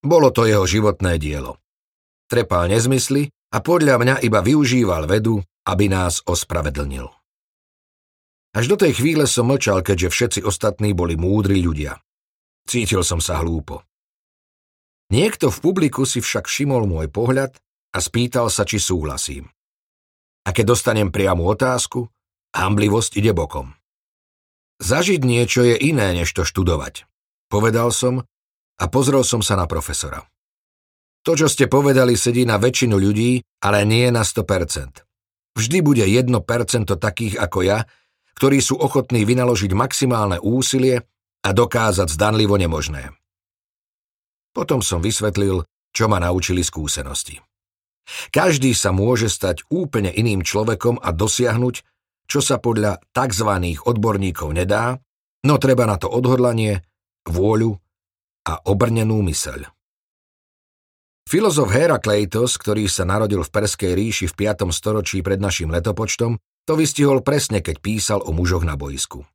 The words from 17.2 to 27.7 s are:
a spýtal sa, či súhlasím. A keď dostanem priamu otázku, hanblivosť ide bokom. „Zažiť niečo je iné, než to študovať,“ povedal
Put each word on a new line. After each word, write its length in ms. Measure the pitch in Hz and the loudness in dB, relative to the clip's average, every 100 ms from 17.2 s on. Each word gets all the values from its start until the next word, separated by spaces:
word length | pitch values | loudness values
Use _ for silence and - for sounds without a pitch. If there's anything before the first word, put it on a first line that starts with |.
| 120 131 135 _ _ _ _ 92 | 0 0 -2 _ _ _ _ -8
a 20 | |
spýtal 520 | - 117 120 127 117 | -4 -2 -2 0 -2
sa, 160 | - 101 | -2 -2
či 80 | 104 | -2
súhlasím. 720 | - 90 76 67 - 67 65 _ _ _ _ _ _ _ _ _ | -2 -4 -4 -8 -8 -10 -16 _ _ _ _ _ _ _ _ _
A 80 | 95 | -4
keď 240 | 95 104 120 | 0 2 2
dostanem 320 | - 107 98 | 2 0 0
priamu 400 | 101 95 87 87 | 0 0 0 0
otázku, 560 | - 131 127 - 127 120 _ _ _ _ | 0 0 -2 -4 -8 -10 _ _ _ _
hanblivosť 640 | - 95 104 107 107 110 101 | -6 -2 0 2 0 -2 0
ide 160 | 107 | 0
bokom. 400 | 85 82 73 64 - _ _ _ _ _ _ _ _ _ _ | 0 -4 -8 -12 -18 _ _ _ _ _ _ _ _ _ _
„Zažiť 400 | 98 139 180 180 | -2 0 2 0
niečo 400 | 127 120 120 123 | 2 2 2 4
je 160 | 120 113 | 4 4
iné, 320 | 143 147 98 | 2 2 0
než 160 | 87 85 | 0 -2
to 160 | - | -2
študovať,“ 640 | 80 - 90 78 67 - _ _ _ _ _ | -4 0 0 0 -4 -16 _ _ _ _ _
povedal 400 | 104 113 | 0 2